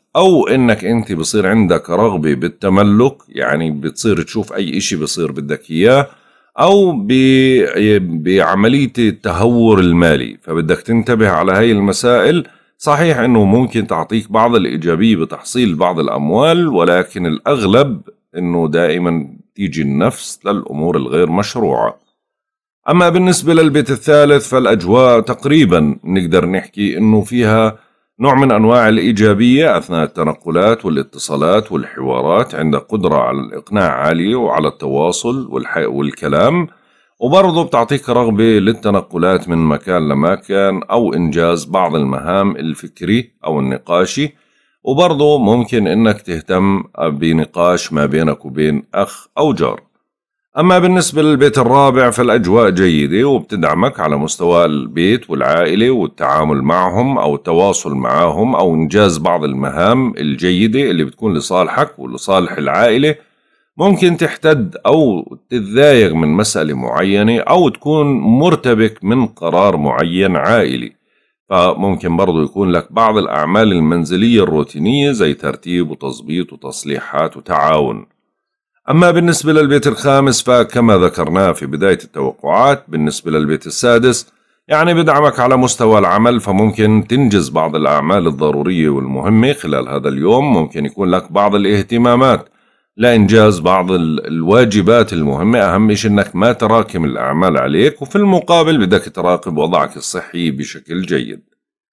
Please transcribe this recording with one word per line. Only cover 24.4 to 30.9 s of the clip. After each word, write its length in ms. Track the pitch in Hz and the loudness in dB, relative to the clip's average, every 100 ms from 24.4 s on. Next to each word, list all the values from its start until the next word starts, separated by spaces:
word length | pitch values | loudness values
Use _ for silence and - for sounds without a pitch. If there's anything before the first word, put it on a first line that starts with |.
| - | 2
فالأجواء 720 | 127 120 101 87 120 127 117 | 0 2 0 2 4 4 4
تقريبًا 760 | 110 123 135 156 113 85 76 69 | 0 -6 0 2 4 2 0 -2
نقدر 420 | - 95 87 90 87 | -4 -4 0 0 0
نحكي 520 | 95 - 101 101 87 | -4 -6 -4 -4 0
إنه 240 | 107 110 | 2 2
فيها 560 | 101 123 110 110 110 110 _ _ _ - | 0 -2 0 2 0 -4 _ _ _ -2
نوع 140 | 135 | 2
من 180 | 135 135 | 4 4
أنواع 360 | 110 110 120 110 | 4 4 4 4
الإيجابية 920 | 110 95 107 107 101 123 131 156 87 | 2 0 2 2 4 2 4 2 0
أثناء 260 | 82 85 | -2 -4
التنقلات 800 | 76 - 78 76 85 82 104 113 | -4 -2 -4 -4 -2 0 2 0
والاتصالات 880 | 95 | -2